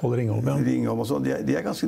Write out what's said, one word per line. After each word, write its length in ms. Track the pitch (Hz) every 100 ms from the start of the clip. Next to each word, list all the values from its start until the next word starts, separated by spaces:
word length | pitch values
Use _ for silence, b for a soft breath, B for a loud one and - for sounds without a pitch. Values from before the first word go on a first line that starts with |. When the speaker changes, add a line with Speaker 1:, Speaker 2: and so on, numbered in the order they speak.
Speaker 1:
Pål 160 | 120 123
Ringholm, 300 | 117 107 127
ja. 60 | 139 127
Speaker 2:
Ringholm 360 | 127 120 113
og 20 | 113
sånn, 140 | 143
de 100 | 135 139
er, 80 | 139
de 80 | 147
er 60 |
ganske, 220 | - -